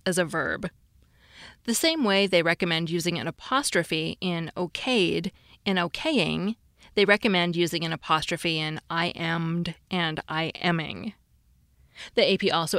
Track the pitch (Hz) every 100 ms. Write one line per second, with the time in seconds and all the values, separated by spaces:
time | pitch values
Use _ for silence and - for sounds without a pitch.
0 | - 180 165 165 135 - 170 - _ _
1 | _ _ _ - - - - 226 330 320
2 | 220 196 294 175 165 170 180 160 165 170
3 | 170 175 135 - - 262 285 185 165 160
4 | 160 - 180 170 165 - 175 - - 247
5 | 170 165 180 - _ - - 185 175 -
6 | 311 285 160 156 190 226 _ _ - -
7 | 202 202 208 185 175 165 170 170 165 160
8 | - 156 - 170 175 160 156 156 - 165
9 | 170 - 165 165 165 170 170 - - 185
10 | 165 156 - 160 165 - - 170 156 90
11 | 214 - _ _ _ _ _ _ _ -
12 | - - 175 190 196 165 160